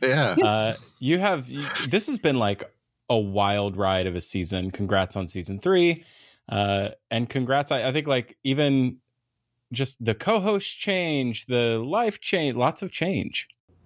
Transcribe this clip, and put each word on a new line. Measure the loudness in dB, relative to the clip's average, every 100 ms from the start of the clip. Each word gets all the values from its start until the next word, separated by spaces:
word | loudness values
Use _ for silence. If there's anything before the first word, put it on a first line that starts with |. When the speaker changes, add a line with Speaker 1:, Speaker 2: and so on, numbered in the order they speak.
Speaker 1:
Yeah. | 2 2 2 2
Speaker 2:
Uh, | 2 2 0 -4 -10 -6
you | 0 0
have, | 2 0 -4
you, | -10 -8 -6 0
this | 0 0
has | 0
been, | 2 2
like, | 2 0 -6 _ _ _ 0
a | 0
wild | 2 2 2 2 0 0
ride | 2 2 0
of |
a | -4
season. | -4 -4 -2 -2 -4
Congrats | -4 0 2 0 -2
on | -6
season | -8 -8 -4
three. | 2 4 4 2 -6 -20 -20 _ -6
Uh, | 0 2 0 -2 -6 -6
and | -4 -2
congrats, | -2 0 0 2
I, | 0 0
I |
think, | -2 0
like, | -2 -2 -6
even | -2 2 4 4 2 -2 _ _ _ _ _ _ -10
just | -6 -6 -4
the | -2
co-host | 0 2 0 2 -2 -2 -8
change, | -2 -2 0 0 -2 -4 -2
the | 0 2 0
life | 0 0 0 -2
change, | -2 0 0 2
lots | 0 0
of | -8
change. | -4 -2 -2 -2 -6 -10 _ _ _